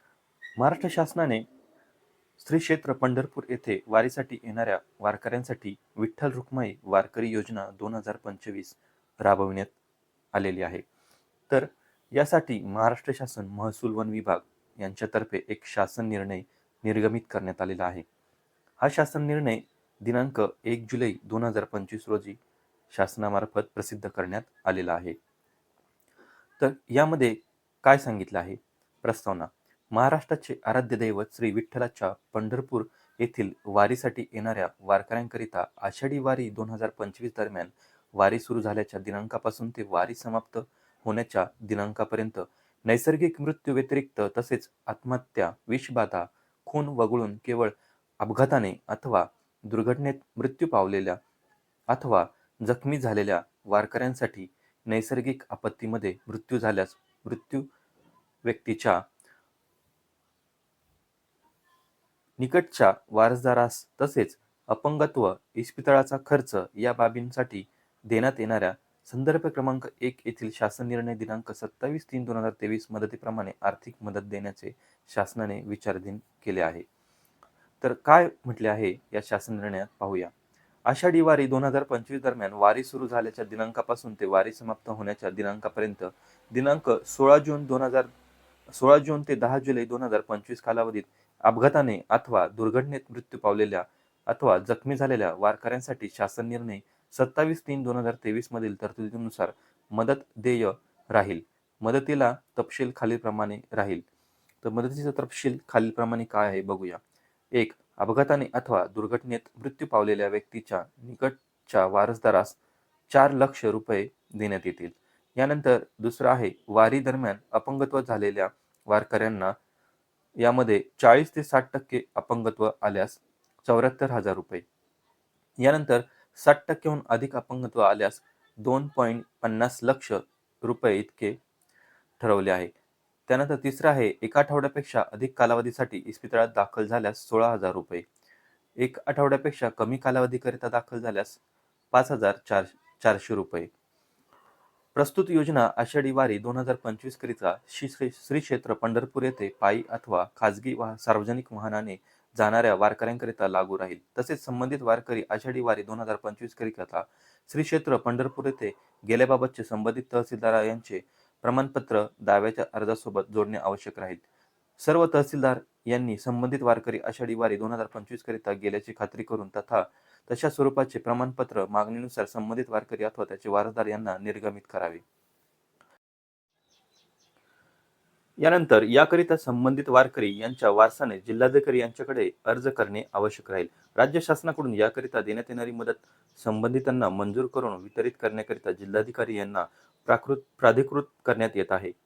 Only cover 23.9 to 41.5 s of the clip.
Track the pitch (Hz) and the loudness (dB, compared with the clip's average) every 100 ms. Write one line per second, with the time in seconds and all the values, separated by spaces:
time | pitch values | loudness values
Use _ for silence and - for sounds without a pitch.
23.9 | 107 104 98 90 101 - _ 95 92 90 | -10 -10 -6 -6 -6 -10 _ -4 -2 -2
24.9 | 85 87 - _ _ _ _ _ _ _ | -4 -6 -12 _ _ _ _ _ _ _
25.9 | _ _ _ _ _ _ - 135 139 - | _ _ _ _ _ _ -2 -2 -2 0
26.9 | 123 156 160 123 110 _ _ _ _ 135 | 2 4 4 2 0 _ _ _ _ 6
27.9 | 139 135 107 92 98 90 95 _ _ _ | 6 4 -6 -6 -6 -6 -10 _ _ _
28.9 | _ 113 110 - 92 80 _ _ _ _ | _ -4 -4 -4 -6 -8 _ _ _ _
29.9 | 110 131 156 - 151 - 120 110 123 123 | 2 4 2 0 -6 -6 -6 -2 -2 0
30.9 | 113 113 101 107 - 113 104 113 123 120 | -2 -2 -2 -6 -4 -2 -2 -4 -6 -6
31.9 | - 95 101 _ 110 107 123 - 120 - | -4 -6 -6 _ -6 -4 -6 -4 -6 -6
32.9 | _ _ - 117 - 98 - 104 101 101 | _ _ -6 -4 -4 -6 -8 -2 4 4
33.9 | 123 127 - - 110 110 104 90 - 98 | 2 -4 -6 -10 -8 -6 -4 -6 -6 0
34.9 | 98 - 117 120 117 110 92 - _ 98 | 0 0 -6 -6 -10 -8 -6 -8 _ -10
35.9 | - 135 143 131 127 117 104 110 110 110 | -6 -6 -2 -2 -2 -4 -8 -8 -6 -8
36.9 | - 101 95 117 113 104 95 87 _ _ | -6 -12 -10 -10 -6 -6 -6 -10 _ _
37.9 | _ _ 101 98 117 - 117 104 104 107 | _ _ 2 4 2 -2 -4 -2 -2 -4
38.9 | 98 98 101 110 113 113 - 117 120 101 | -8 -8 -8 -8 -6 -6 -6 -8 -10 -4
39.9 | 87 95 117 117 113 - 113 - _ _ | -2 -2 -6 -6 -6 -6 -10 -12 _ _
40.9 | _ 113 107 117 98 92 | _ -4 -4 -2 -2 -2